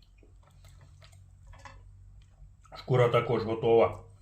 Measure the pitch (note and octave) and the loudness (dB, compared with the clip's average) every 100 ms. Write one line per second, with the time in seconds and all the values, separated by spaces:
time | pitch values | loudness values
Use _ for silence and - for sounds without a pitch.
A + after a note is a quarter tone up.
0 | _ - - - - - - - - - | _ -20 -20 -20 -20 -20 -20 -20 -20 -20
1 | - - - - - - - - - - | -20 -20 -20 -20 -20 -20 -20 -20 -20 -20
2 | - - - - - - - - - B2 | -20 -20 -20 -20 -20 -20 -20 -14 -2 0
3 | A#2+ A#2+ A2+ A2+ G#2+ A2 A#2 A#2 G2 - | 2 2 0 -4 -4 -4 2 4 2 -2
4 | - - | -20 -20